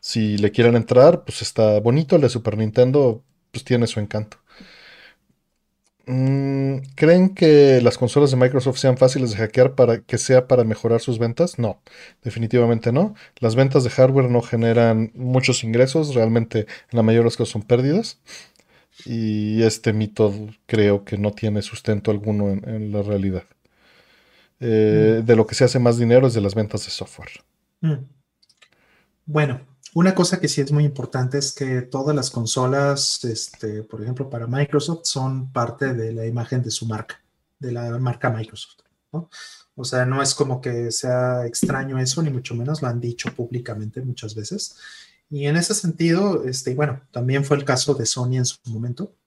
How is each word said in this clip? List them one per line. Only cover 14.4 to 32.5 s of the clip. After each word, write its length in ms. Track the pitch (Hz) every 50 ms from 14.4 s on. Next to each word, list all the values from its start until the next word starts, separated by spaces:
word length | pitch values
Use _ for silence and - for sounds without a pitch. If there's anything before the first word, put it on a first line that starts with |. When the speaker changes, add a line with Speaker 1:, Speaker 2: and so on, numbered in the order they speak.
Speaker 1:
generan 680 | 113 - - 117 113 117 117 120 117 113 113 110 113 110 _
muchos 500 | - 127 123 127 131 131 - 123 - -
ingresos, 500 | 113 113 117 127 131 - 160 156 147 135
realmente 460 | 123 113 113 113 117 113 - - 113
en 360 | 104 - - - _ _ -
la 60 | 117
mayoría 200 | 110 110 113 117
de 20 | 117
los 120 | 117 -
casos 140 | - 120 -
son 120 | - 110
pérdidas. 580 | 104 _ 123 120 127 139 151 208 226 - - _ _ - - - - _ _ _ _ _ _ _ _ _ _ _ -
Y 580 | - 120 113 113 107 107 107 104 107 107 113
este 300 | 113 110 - - - 120
mito 400 | 107 107 110 107 - - 113 104 98 107 107 104 110 _ _
creo 400 | - - 110 104 104 101 101 101
que 140 | - - 98
no 140 | 104 104
tiene 280 | 101 - - 107 104 104
sustento 500 | 98 - - - _ - 107 101 - -
alguno 400 | 110 101 104 110 107 104 101 101
en, 160 | 98 98 98 -
en 240 | 110 110 107 107
la 100 | 104 104
realidad. 420 | 101 101 104 101 95 98 92 87 - _ _ _ _ _ _ _ _ _ _ _ _ _ _ _ _ _ _ _ _ _ _ _
Eh, 580 | 127 120 110 110 107 107 107 107 107 110 113 113
Speaker 2:
Mm. 40 | 113
Speaker 1:
de 100 | 113 117
lo 100 | 113 110
que 80 | - -
se 100 | - 131
hace 140 | 123 - 135
más 200 | 120 120 117 117
dinero 300 | 120 113 120 127 131 131
es 60 | 113
de 60 | 113
las 140 | 101 101 95
ventas 300 | 110 107 107 - 101 -
de 60 | -
software. 400 | - - 95 - - - - - - - _ _ _ _ _ _ _ _
Speaker 2:
Mm. 240 | - 160 147 127 - - _ _ _ _ _ _ _ _ _ _ _ _ _ _ _ _ _ _ _ _ _ _ _
Bueno, 340 | - 147 151 147 135 123 - - _ _ _ _ -
una 220 | _ 170 175 190 185
cosa 260 | 185 175 170 190 180
que 80 | - -
sí 140 | - -
es 100 | 139 139
muy 120 | 147 147 151
importante 520 | 143 143 135 123 - - 131 127 127 131
es 160 | 143 139 -
que 300 | - - 139 131 131 127
todas 340 | 120 - - 135 135 147 151
las 140 | 143 123 -
consolas, 920 | - 120 113 110